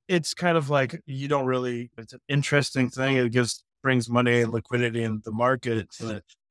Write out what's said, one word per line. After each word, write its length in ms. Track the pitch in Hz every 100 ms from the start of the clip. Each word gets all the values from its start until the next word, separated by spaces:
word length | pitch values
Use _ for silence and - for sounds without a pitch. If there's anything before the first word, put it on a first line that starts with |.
| -
It's 260 | 180 147
kind 240 | - 180 165
of 120 | 139
like, 320 | 143 131 165 -
you 220 | 135 143
don't 180 | 143 127
really, 460 | 127 127 120 120 -
it's 160 | 110
an 80 | 127 -
interesting 600 | 143 143 143 131 135 127
thing. 280 | 131 131 131
It 160 | 123
gives, 280 | 123 120 - _ _
brings 280 | 131 127 117
money 300 | 120 123 120
and 140 | 117
liquidity 500 | 113 - 123 120 117
into 180 | 113 107 113
the 80 |
market. 440 | 110 123 127 120 113
It's, 220 | 90 -
uh, 200 | 113 104 - _ _